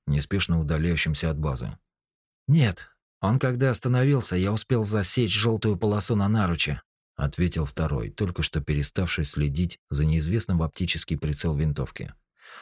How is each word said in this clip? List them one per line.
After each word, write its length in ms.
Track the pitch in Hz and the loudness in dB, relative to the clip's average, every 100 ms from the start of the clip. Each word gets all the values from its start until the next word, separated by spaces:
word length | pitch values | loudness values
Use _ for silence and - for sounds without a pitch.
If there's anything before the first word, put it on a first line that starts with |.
| - | -2
неспешно 540 | 71 - 98 - 82 | -2 0 -2 0 0
удаляющимся 680 | 76 78 85 80 82 76 82 | 0 0 0 0 -2 -2 -2
от 80 | 76 | -2
базы. 400 | 76 65 55 - _ _ _ _ _ _ - | -2 -4 -8 -12 _ _ _ _ _ _ 2
«Нет, 420 | 160 117 85 - _ _ - | 4 4 0 -10 _ _ -4
он 180 | 98 123 | 0 2
когда 320 | 131 123 135 | 2 2 2
остановился, 680 | 120 127 127 135 139 107 90 | 2 2 2 4 2 2 0
я 160 | 95 | 2
успел 320 | 107 - 120 | 0 0 0
засечь 480 | 101 107 98 - 110 | 2 2 2 2 2
жёлтую 460 | 92 113 110 110 95 | 2 2 2 0 2
полосу 380 | 107 104 - 107 | 2 2 2 2
на 120 | 101 | 2
наруче», 540 | 110 92 82 - 71 - _ _ - | 2 2 0 -2 -4 -10 _ _ -4
ответил 480 | 73 - 87 82 | -4 0 0 0
второй, 460 | 73 - 80 69 53 | -4 -2 -2 -2 -4
только 320 | - 98 87 | -4 -4 -2
что 180 | 78 82 | -2 -2
переставший 640 | 71 73 71 - 87 - | -2 -2 0 -2 -2 -2
следить 540 | 73 - 73 69 87 - - | -4 -2 -2 0 -2 -4 -6
за 160 | 139 | 0
неизвестным 540 | 156 80 76 110 - 87 | 2 2 2 0 0 0
в 60 | |
оптический 520 | 80 - 87 - - 76 | -2 -2 -4 -2 -4 -4
прицел 380 | 76 73 82 | -2 -2 -2
винтовки. 580 | 71 156 71 65 - - - _ _ - - | 0 -2 -2 -6 -8 -14 -14 _ _ -20 -20